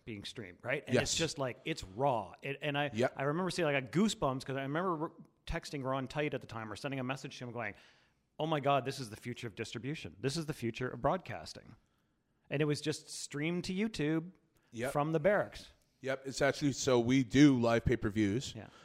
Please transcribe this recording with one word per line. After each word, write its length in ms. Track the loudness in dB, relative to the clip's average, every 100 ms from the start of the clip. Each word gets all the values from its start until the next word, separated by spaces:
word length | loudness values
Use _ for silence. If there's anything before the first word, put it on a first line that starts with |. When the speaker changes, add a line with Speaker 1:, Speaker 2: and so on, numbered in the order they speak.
| -12
Speaker 1:
being 180 | -10
streamed, 340 | -10 -12 -14 -12
right? 200 | -4 -4 2
And 100 | 2
it's 160 | 2
Speaker 2:
Yes. 20 | 0
Speaker 1:
just, 200 | -2 -2
like, 200 | -4 -4 -6
it's 180 | -6
raw. 480 | -6 -2 0 0 -2 -10
It, 160 | -8 -6
and 140 | -4 -2
I, 120 | -2
Speaker 2:
Yep. 180 | 2 0 2
Speaker 1:
I 80 |
remember 260 | -2 0 -2
seeing, 160 | 0 2
like, 100 | 2
I 40 |
got 100 | 0
goosebumps 520 | 2 2 2 -2 -2
'cause 120 | -4 -6
I 60 |
remember 400 | -2 -2 0 0
r-, 60 | -4 -8 -20 _ -6
texting 380 | -6 -6 -6
Ron 240 | -2 -2 -2
Tite 240 | -2 -2
at 60 | -2
the 60 | -8
time 260 | -10 -10
or 20 | -8
sending 220 | -6 -4
a 40 |
message 340 | -4 -6 -8 -10
to 60 |
him 80 | -10
going, 220 | -6 -6 -8 -20 _ _ _ _ -6
"Oh 80 | 0
my 140 | 2
God, 240 | 4 4 2
this 120 | -6
is 120 | -8
the 60 | -10
future 300 | -10 -8 -10
of 80 |
distribution. 640 | -8 -8 -6 -6 -8 -8 -4
This 160 | -4 -2
is 80 | -6
the 80 |
future 340 | -4 -4 -4 -6
of 140 | -2
broadcasting." 760 | -2 -2 -4 -12 -12 -16 -18 -20 _ _ _ _ _ _ -6
And 100 | 0
it 20 |
was 160 | 0 0
just 280 | -2 -4 -8
streamed 540 | -12 -10 -4 -2 -2
to 100 | -2
YouTube 560 | -2 -2 0 0 0 -2 -14 _ _ _
Speaker 2:
Yep. 180 | -6 -4
Speaker 1:
from 200 | 0 0
the 80 | 2
Barracks. 480 | 4 2 0 -6 -18 -20 _ _
Speaker 2:
Yep, 220 | -6 -4 -4
it's 160 | 2
actually, 300 | 2 4 0
so 260 | 2 4 6
we 240 | 6 4
do 360 | 6 10 10 10
live 240 | 6 4
pay-per-views 680 | 4 2 0 2 2 2 -2 -10
Speaker 1:
Yeah. 100 | -14 -18